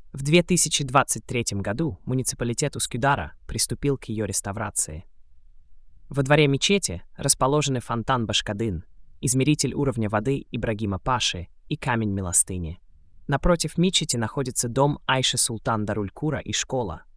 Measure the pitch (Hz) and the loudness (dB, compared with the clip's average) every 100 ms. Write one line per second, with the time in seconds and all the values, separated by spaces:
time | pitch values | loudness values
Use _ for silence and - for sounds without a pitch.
0 | - 139 139 175 170 180 160 - 139 135 | -14 -6 4 4 6 2 2 0 2 4
1 | - 113 - 120 - 101 98 117 165 95 | 4 0 -4 -4 -2 -2 -2 -2 -2 -4
2 | - 131 123 - 120 117 143 - - 120 | -2 -2 -2 -2 -2 -2 -2 -2 -4 0
3 | 135 131 - - - 107 - 120 143 135 | 2 2 -2 -10 -8 -2 -2 0 -2 -2
4 | - 107 101 - 101 101 104 - - 80 | -4 -4 -2 -2 -4 -4 -4 -4 -4 -6
5 | - - - - - - - - - - | -14 -20 -20 -20 -20 -20 -20 -20 -20 -20
6 | - 139 135 147 147 139 - 202 - 85 | -4 -2 4 6 6 4 2 2 0 -6
7 | - - 135 - 135 147 139 127 - 117 | -12 -4 -2 2 2 2 2 -2 -2 -2
8 | 110 127 107 104 - 101 113 165 - - | 0 0 2 0 -2 -2 -2 -2 -6 -16
9 | - - 135 131 135 147 135 - 139 117 | -20 -4 0 2 4 2 0 0 0 0
10 | 104 107 113 139 - 120 113 107 107 92 | 0 2 2 -2 -4 -4 -2 0 -2 -2
11 | - 120 - 90 90 - - 151 131 117 | 0 0 0 -4 -10 -16 -8 -4 0 0
12 | 107 98 90 - - 95 82 85 - - | 0 0 0 0 0 -4 -6 -8 -16 -20
13 | - - - 139 175 170 156 - 185 - | -20 -12 -2 2 4 2 0 2 2 2
14 | 156 120 110 - 127 - 120 117 143 143 | 0 -2 -2 -2 -4 -4 -2 2 2 2
15 | - 131 127 123 - 110 131 113 104 107 | 0 0 2 0 0 -2 -2 0 0 -2
16 | 98 - 156 139 104 - - 131 101 76 | -4 -4 -4 -2 -4 -4 -2 -4 -4 -6
17 | - | -14